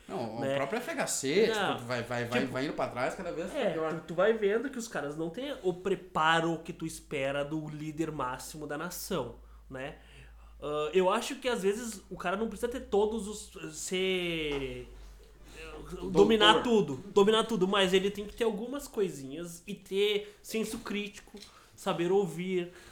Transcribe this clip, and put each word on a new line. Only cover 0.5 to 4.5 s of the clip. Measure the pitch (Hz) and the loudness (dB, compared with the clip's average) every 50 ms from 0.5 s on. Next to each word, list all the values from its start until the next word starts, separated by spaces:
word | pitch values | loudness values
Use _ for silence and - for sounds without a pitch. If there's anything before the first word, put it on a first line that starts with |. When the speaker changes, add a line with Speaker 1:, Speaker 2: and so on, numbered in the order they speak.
| 135 | 0
Speaker 1:
próprio | 143 143 139 - 247 | 0 0 0 -2 -4
F | 233 - | -4 -4
H | 330 262 196 - | -4 -2 -2 -2
C, | - - - 135 151 196 226 202 | -2 -2 0 2 4 4 4 4
tipo, | 220 214 | 4 2
Speaker 2:
Não. | 190 160 139 123 | 2 0 0 -2
Speaker 1:
vai, | 120 117 127 120 | -2 -4 -2 -2
vai, | 113 - 123 120 120 | -2 -2 -4 -4 -2
vai, | 110 120 123 | 0 0 0
Speaker 2:
Tipo, | - 123 123 | 0 0 -2
Speaker 1:
vai | 127 135 | -2 -4
indo | 156 - | -2 -2
pra | - 139 113 | -2 -4 -4
trás | 107 120 127 160 175 | -2 -2 -2 -2 -4
cada | - 185 175 | -4 -6 -6
vez | 151 147 175 196 294 | -6 -6 -6 -6 -4
Speaker 2:
é, | 302 240 190 | -2 0 0
Speaker 1:
pior. | 170 165 160 156 160 | 0 0 -2 -2 -4
Speaker 2:
tu, | 160 - - | -4 -6 -4
tu | 170 | 0
vai | 180 196 220 226 | 2 4 4 4
vendo | 220 208 196 | 4 2 2